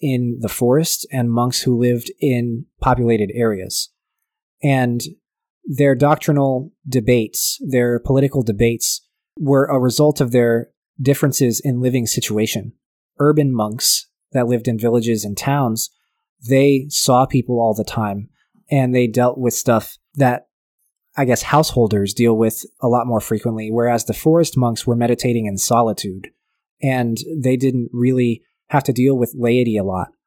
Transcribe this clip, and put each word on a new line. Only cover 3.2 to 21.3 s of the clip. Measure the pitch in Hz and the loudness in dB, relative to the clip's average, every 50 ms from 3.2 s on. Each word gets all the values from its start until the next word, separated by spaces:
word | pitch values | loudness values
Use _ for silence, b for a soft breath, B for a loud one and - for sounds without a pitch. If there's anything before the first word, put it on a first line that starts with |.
| 104 95 101 | 0 -2 -2
areas. | 120 117 113 104 95 92 90 - - - - _ _ _ _ _ _ _ _ _ _ _ _ _ _ - | 0 0 0 0 -2 -6 -8 -8 -8 -8 -10 _ _ _ _ _ _ _ _ _ _ _ _ _ _ 0
And | 143 135 131 127 120 120 120 - 151 180 - _ _ _ _ _ _ _ _ - | 0 2 2 2 0 -2 -4 -6 -8 -12 -18 _ _ _ _ _ _ _ _ -12
their | 302 143 131 143 139 135 | -8 -2 0 2 2 2
doctrinal | 123 143 143 151 147 - - 147 143 139 135 131 131 143 165 - _ _ 143 | 2 2 2 2 0 0 0 2 2 2 2 0 -2 -4 -8 -14 _ _ -4
debates, | 123 127 110 120 123 120 110 104 - - - - - - 277 156 | -2 0 2 2 2 2 0 -2 -4 -6 -6 -6 -6 -6 -6 -2
their | 127 123 120 120 120 117 | 0 0 2 2 0 -2
political | - - 135 135 135 139 - 139 | -2 0 0 2 2 2 0 0
debates, | 120 113 104 101 117 117 117 113 - - - - - _ _ _ _ _ _ - | -2 -2 0 0 0 0 0 -2 -4 -6 -6 -8 -10 _ _ _ _ _ _ -4
were | 156 135 139 135 139 | 0 2 2 2 2
a | 139 143 131 | 2 2 2
result | 127 127 113 - 151 151 147 - | 2 2 2 4 2 2 2 2
of | 143 120 | 0 2
their | 120 123 120 117 117 117 120 - _ _ _ _ _ - | 2 2 4 4 2 0 -2 -4 _ _ _ _ _ -2
differences | 131 135 143 - - 180 - - 135 120 110 - | 0 0 2 2 2 0 0 2 0 0 0 -2
in | - 143 123 123 | -2 -2 -2 0
living | 127 127 123 127 117 | 0 0 0 0 -2
situation. | 104 - - - - 107 107 110 110 - 110 - - - _ _ _ _ _ _ _ _ - | -2 -2 -4 -4 -2 -2 -2 -2 -2 -2 -6 -8 -10 -14 _ _ _ _ _ _ _ _ 0
Urban | 143 147 151 151 147 135 127 | 2 4 4 4 2 2 0
monks | 113 107 107 110 123 - - - - - _ _ _ _ _ | 0 -2 -2 -4 -4 -2 -2 -2 -2 -4 _ _ _ _ _
that | - 127 123 117 | -2 0 0 2
lived | 123 117 120 127 | 0 0 0 -2
in | 117 107 | -2 0
villages | 113 117 117 123 110 120 117 107 101 | 0 0 2 2 2 0 0 -2 -2
and | 104 101 90 | -6 -8 -6
towns, | - 139 143 143 135 117 113 113 - - _ _ _ _ _ _ _ _ _ _ 131 117 | -4 -2 0 0 0 0 -2 -4 -6 -8 _ _ _ _ _ _ _ _ _ _ -4 0
they | 135 135 139 143 139 135 135 147 | 2 4 6 4 4 2 0 -4
saw | - - - - 127 123 131 | -4 -2 0 2 4 4 2
people | - - 131 117 - 123 117 | 2 0 0 0 0 0 0
all | 117 113 107 | 0 0 0
the | 107 104 | 0 -4
time, | - - 117 110 104 98 101 101 - _ _ _ _ _ _ _ _ | -4 -4 -4 -4 -4 -4 -6 -10 -12 _ _ _ _ _ _ _ _
and | 147 139 131 127 127 | 0 2 2 2 2
they | 127 123 113 | 2 2 2
dealt | 107 123 123 123 - 135 | 2 2 2 2 0 0
with | 127 117 - | -2 -2 -2
stuff | - - 131 117 110 104 - - - _ _ _ | -2 0 0 0 0 0 -4 -10 -20 _ _ _
that, | 139 135 123 123 110 - _ _ _ _ _ _ _ _ _ _ _ _ _ _ | 0 2 2 2 0 -6 _ _ _ _ _ _ _ _ _ _ _ _ _ _
I | - 139 | -2 0
guess, | 123 | 0